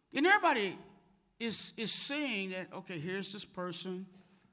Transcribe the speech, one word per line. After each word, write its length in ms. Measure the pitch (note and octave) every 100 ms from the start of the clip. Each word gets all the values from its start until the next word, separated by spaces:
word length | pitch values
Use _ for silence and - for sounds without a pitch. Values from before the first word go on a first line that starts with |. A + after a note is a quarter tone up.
| _
And 100 | C4
everybody 540 | D#4+ G4+ F4+ C4+ G3 D3 - - _ _ _ -
is, 320 | A3+ G#3 - -
is 140 | A3
seeing 600 | - - C#4+ D4 G#3+ F#3+
that, 180 | F#3 F3+
okay, 280 | - F#3 F3
here's 320 | D#3 F#3 F#3
this 120 | G#3
person. 600 | - - F3+ E3+ F#3+ F#3 F#3+ - - _ _